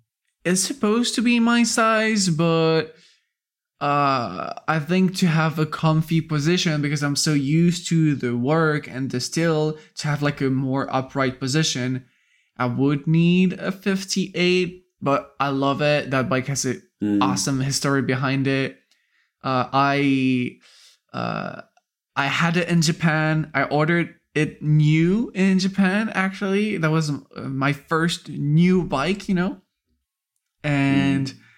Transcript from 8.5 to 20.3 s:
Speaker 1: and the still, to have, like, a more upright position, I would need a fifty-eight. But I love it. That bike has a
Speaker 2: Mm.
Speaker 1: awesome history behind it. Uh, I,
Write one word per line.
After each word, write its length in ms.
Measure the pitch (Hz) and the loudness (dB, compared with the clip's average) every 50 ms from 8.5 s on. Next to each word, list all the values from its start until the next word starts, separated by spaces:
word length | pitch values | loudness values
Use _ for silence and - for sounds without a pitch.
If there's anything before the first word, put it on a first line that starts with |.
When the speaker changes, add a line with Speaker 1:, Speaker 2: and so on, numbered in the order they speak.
| 156 165 160 156 151 151 147 - | 2 2 2 2 0 -2 -4 -8
Speaker 1:
and 200 | 92 131 135 117 | -8 -8 -6 -4
the 120 | - 123 | -4 -6
still, 560 | - - - 165 165 170 160 151 151 156 156 - - - _ - | -6 -4 -2 -2 0 0 2 2 0 -2 -4 -6 -12 -18 _ -8
to 80 | - 151 | -4 -4
have, 120 | 143 139 | -2 -2
like, 200 | 147 147 143 - | -2 -2 -2 -2
a 80 | 139 131 | -2 0
more 440 | 131 131 139 131 131 139 131 - - | 0 0 0 -2 -2 -2 -2 -2 -4
upright 460 | 131 131 - - 139 131 127 131 - | -4 -4 -4 -4 -2 -2 -2 -2 -4
position, 640 | 135 131 131 160 156 - - 131 123 127 131 123 - _ _ _ _ _ _ _ _ _ _ - | -6 -2 0 0 0 0 -2 -2 -4 -4 -4 -6 -8 _ _ _ _ _ _ _ _ _ _ -4
I 80 | 127 | -2
would 420 | 123 120 123 135 139 147 139 143 160 | -2 0 0 2 2 0 0 0 2
need 460 | 160 165 170 175 175 180 185 180 180 | 2 4 4 4 4 4 4 2 0
a 180 | - - 190 | -2 -6 -8
fifty-eight. 1120 | 190 - - 202 190 190 190 - - 190 185 - - 165 180 180 180 185 180 175 - - _ _ _ _ | -8 -4 -4 -2 -2 -2 -2 -4 -4 -4 -4 -4 -4 -2 0 2 2 0 0 -2 -6 -12 _ _ _ _
But 340 | - 139 139 135 - - _ - | -2 -2 -2 -2 -2 -6 _ -6
I 100 | 135 143 | -4 -2
love 320 | 139 135 135 139 139 - | -2 0 0 0 0 0
it. 300 | 147 147 147 147 - 127 | 0 0 0 0 -2 -2
That 180 | 139 131 123 - | -2 -2 0 0
bike 180 | 131 131 127 - | -2 -2 -2 -4
has 180 | 139 - - | -6 -4 -4
a 100 | 131 117 - - _ _ _ | -4 -6 -6 -10 _ _ _
Speaker 2:
Mm. 200 | 104 104 104 101 120 | -2 0 2 2 2
Speaker 1:
awesome 380 | 131 131 127 - 147 139 131 | 2 0 -2 -2 -2 -2 -2
history 400 | 135 139 135 - - 143 139 135 | -2 -2 -2 -2 -2 0 0 0
behind 440 | 131 131 127 127 143 131 135 135 135 135 | 0 -2 -2 -2 -2 -2 -2 0 0 0
it. 300 | 135 135 135 135 - - _ _ _ _ _ _ _ _ _ _ _ _ | 0 -2 -2 -4 -8 -12 _ _ _ _ _ _ _ _ _ _ _ _
Uh, 280 | - 131 131 127 120 - | -6 -2 -2 -2 -2 0
I, 840 | - 135 139 139 139 143 143 139 135 135 131 131 | 0 2 2 2 2 2 2 2 2 2 2 0